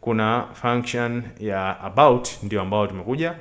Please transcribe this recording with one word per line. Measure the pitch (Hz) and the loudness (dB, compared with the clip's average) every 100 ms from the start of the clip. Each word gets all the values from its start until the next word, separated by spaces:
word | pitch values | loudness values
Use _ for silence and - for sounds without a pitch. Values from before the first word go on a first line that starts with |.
kuna | - 113 110 120 - | 0 0 2 0 -2
function | - 123 123 120 123 120 120 117 - | -4 0 0 -2 -2 -2 -4 -8 -8
ya | 107 98 95 95 | -4 -2 -2 -4
about | 98 98 147 123 123 - | -4 6 6 6 2 -6
ndio | 101 104 | -4 -2
ambao | 92 104 104 | 0 0 0
tumekuja | 95 92 139 165 175 | -2 -4 -2 -4 -6